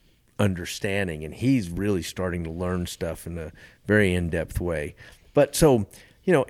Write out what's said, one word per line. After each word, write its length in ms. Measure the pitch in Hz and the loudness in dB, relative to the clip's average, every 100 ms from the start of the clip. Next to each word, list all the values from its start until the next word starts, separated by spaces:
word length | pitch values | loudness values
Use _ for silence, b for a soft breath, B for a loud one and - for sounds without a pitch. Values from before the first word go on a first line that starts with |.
| _ _ _ - | _ _ _ 0
understanding, 840 | 101 87 85 - 104 98 95 78 78 | 0 0 -6 -6 -4 -2 -2 -4 -8
and 80 | |
he's 360 | 76 120 135 87 | -2 2 2 2
really 320 | 87 101 95 | -2 0 0
starting 400 | 80 - 92 87 | -2 -4 -2 -2
to 80 | 82 | -4
learn 340 | 85 90 90 87 | -4 -2 -2 -4
stuff 400 | - 85 82 - | -4 -6 -6 -8
in 120 | 85 | -10
a 120 | 80 B B B - | -10 B B B -4
very 260 | 104 98 | 0 2
in-depth 480 | 90 85 82 78 - | 0 0 -4 -4 -4
way. 320 | 87 78 76 B B B B | -4 -4 -6 B B B B
But 220 | 143 143 - | 2 2 4
so, 320 | 156 120 98 B B B | 6 6 2 B B B
you 80 | - | 2
know, 120 | 156 | 2